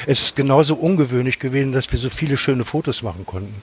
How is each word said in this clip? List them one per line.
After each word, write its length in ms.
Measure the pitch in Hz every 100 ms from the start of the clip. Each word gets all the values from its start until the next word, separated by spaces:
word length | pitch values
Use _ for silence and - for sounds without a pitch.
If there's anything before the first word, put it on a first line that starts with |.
| -
Es 160 | 135
ist 140 | - -
genauso 380 | 139 135 151
ungewöhnlich 640 | 156 165 190 139 123 123 123
gewesen, 340 | 135 135 135
dass 180 | 131 -
wir 60 | 123
so 120 | 127
viele 260 | - 156 139
schöne 280 | - 131
Fotos 380 | 113 147 160 123
machen 240 | 113 85 107
konnten. 360 | 92 101 104